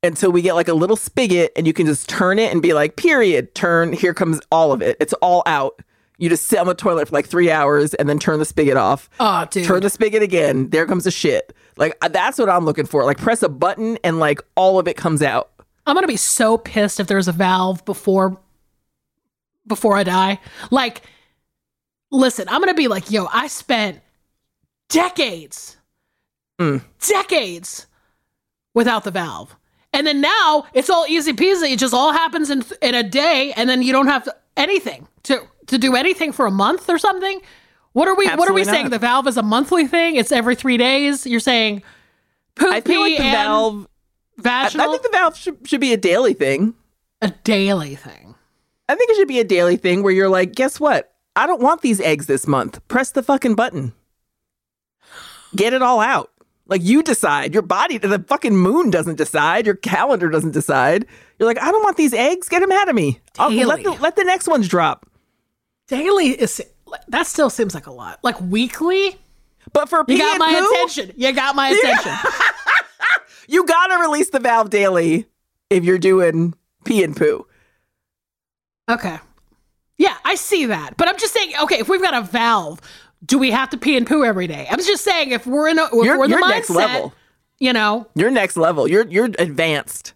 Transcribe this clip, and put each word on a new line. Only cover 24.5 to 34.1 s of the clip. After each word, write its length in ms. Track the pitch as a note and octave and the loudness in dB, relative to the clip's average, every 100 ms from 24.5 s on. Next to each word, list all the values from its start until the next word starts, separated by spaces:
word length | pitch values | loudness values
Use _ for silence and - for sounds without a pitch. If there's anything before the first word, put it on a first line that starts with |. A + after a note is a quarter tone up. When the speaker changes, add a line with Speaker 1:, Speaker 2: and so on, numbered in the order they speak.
| _ _ _ _ | _ _ _ _
Speaker 2:
decades, 880 | D#4 F4 F4+ C4 E3+ D3 - - _ _ _ _ _ _ _ _ _ | 0 0 -2 -4 -6 -16 -20 -20 _ _ _ _ _ _ _ _ _
Speaker 1:
Mm. 220 | E3 C#3 - _ - | -2 -2 -8 _ -2
Speaker 2:
decades 800 | G4 G4 E4+ G#3 E3+ F#3 - - _ _ _ _ _ _ _ _ | -2 0 -2 -4 -12 -16 -18 -20 _ _ _ _ _ _ _ _
without 300 | A#3 A#3 B3 G#3 | -2 0 -2 -4
the 60 | |
valve. 440 | F#3 E3+ D#2+ - _ _ _ _ | -8 -8 -12 -18 _ _ _ _
And 120 | C#4+ D4+ | -2 0
then 140 | C#4 | 0
now 440 | D4 G#4+ E4+ D4+ D4 | 0 2 2 2 0
it's 160 | B3+ C4+ | -2 2
all 160 | F4 D4+ | 0 2
easy 240 | D#4+ D4+ | -2 -2
peasy. 380 | A#3 F4+ F#4+ D4+ | 0 0 2 0
It 60 | B3 | 0
just 140 | C4 | 0
all 180 | B3 D4 | 2 2
happens 380 | D4+ E4 D#4+ D4 | 2 -2 -2 -2
in, 140 | C#4 A#3 - | -2 -4 -4
in 120 | B3+ | -2
a 80 | B3 | -2
day. 500 | G#3+ B3+ D4+ C#4+ C#4 | -2 0 2 0 -2
And 160 | A#3+ B3 | -2 0
then 120 | B3+ | 0
you 100 | B3+ | 2
don't 140 | C4 | 2
have 160 | C#4 | 2